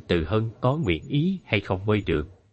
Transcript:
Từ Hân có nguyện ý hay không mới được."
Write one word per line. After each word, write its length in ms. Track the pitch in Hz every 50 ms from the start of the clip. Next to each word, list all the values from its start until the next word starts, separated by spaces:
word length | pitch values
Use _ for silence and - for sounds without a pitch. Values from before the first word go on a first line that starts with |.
| - -
Từ 160 | 90 87 80
Hân 260 | 76 101 110 113 113 110 -
có 160 | - 127 135
nguyện 260 | 160 165 101 85 78 - 139
ý 320 | 139 143 151 185 196 175 -
hay 160 | - - 104
không 260 | 98 - 98 92 98
mới 160 | 110 107 107 95
được." 220 | - 82 73 76 - - _ _ _